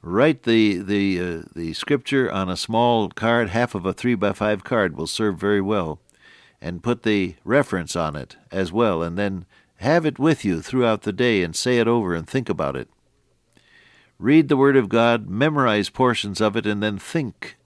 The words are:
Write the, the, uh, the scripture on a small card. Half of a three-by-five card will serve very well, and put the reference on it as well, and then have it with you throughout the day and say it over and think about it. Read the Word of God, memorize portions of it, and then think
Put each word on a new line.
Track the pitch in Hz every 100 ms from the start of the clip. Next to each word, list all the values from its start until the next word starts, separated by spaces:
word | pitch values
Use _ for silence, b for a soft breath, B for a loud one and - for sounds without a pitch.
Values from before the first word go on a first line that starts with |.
Write | 82 95 147 139
the, | - 113 110 92
the, | 95 101 98 90
uh, | 90 82 80
the | - 82
scripture | 78 - 143 - 135 123
on | 98 92
a | 90
small | - 110 120 117 101
card. | - 110 120 107
Half | 104 120
of | 101 90
a |
three-by-five | 90 120 117 101 98 107 104
card | - 120 95 71
will | 80
serve | - 107 85
very | 98 104
well, | 98 104 82 76 _ b b b b b
and | 78 87
put | 117 117
the | 110 104 92 87
reference | - 131 139 92 80
on | 87 80 73
it | 64 - _
as | 95 92
well, | 98 117 85
and | 85 87
then | 101 95 90 b b _
have | 117 170 156
it | 143
with | 151 147
you | 104 82
throughout | - 131 120 107
the | -
day | 98 123 107
and | 85
say | 80 127 123
it | 113
over | 117 95
and | 85 80
think | 135 120
about | 92 71 67
it. | - _ _ _ _ _ _ b b b b b b _
Read | 98 156 143
the | 143
Word | 139 135
of | 104
God, | 117 117 117 104
memorize | 98 147 147 127 104 98
portions | - 127 117 104 95
of | 107 107
it, | 104
and | 104
then | 107 98
think | - 170 127 - - -